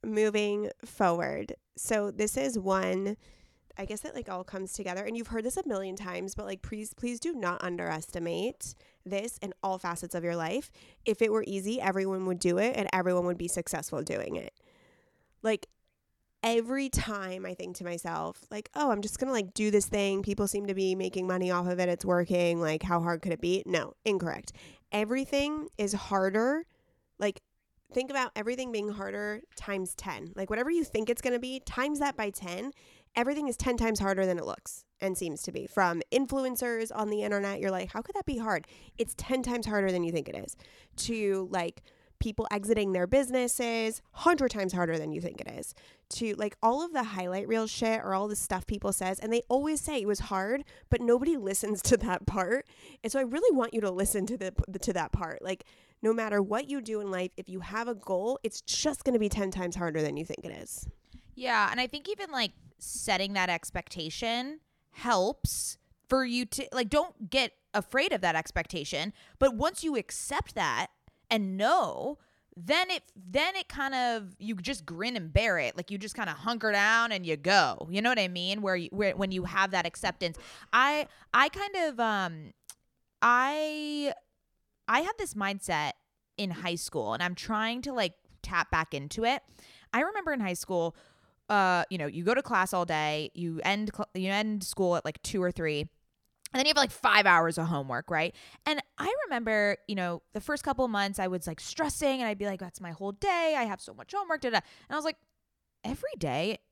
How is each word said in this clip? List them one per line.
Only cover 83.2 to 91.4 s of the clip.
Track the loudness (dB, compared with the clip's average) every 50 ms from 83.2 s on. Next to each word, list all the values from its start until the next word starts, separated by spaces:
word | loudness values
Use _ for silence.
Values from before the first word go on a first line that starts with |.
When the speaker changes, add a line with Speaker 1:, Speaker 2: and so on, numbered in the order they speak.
Speaker 2:
I, | 6 6 6 6 4 2 2 0 0 -2 -2 -4 -4 -4 -2 0 0 -2 -2 -4 _ _ _ _ _ _ _ _ _ _ _ _ _ 2
I | 4 4
had | 4 2 -2 -4
this | -4 -6 -4
mindset | -2 -2 -2 -2 -4 -2 -2 0 0 0 -2 -4 _ _ _ _ _ _ _ _ -4
in | -4 -4
high | -4 -4 -2 -4 -2
school, | -2 -4 -4 -4 -2 -2 -2 -2
and | 0 -2
I'm | -2 -2
trying | -4 -4 -2 0 0 0 0 -2 -4 -6
to, | -4 0
like, | 0 0 0 -2 _ _ _ -20 -14
tap | -10 -2 0 0 0 2
back | 0 0 0 0 -4
into | -8 -6 -6 -4 0 2
it. | 2 2 0 _ _ -20 -20 -20 -20 -20 -20 -12 _ 0
I | 0
remember | 0 0 -2 -2 -2 -2 0
in | 0
high | 0 -2 -2
school, | -4 -4 -2 0 0 0 0 -4 -6 -20 -20 _ _ _ _ _ _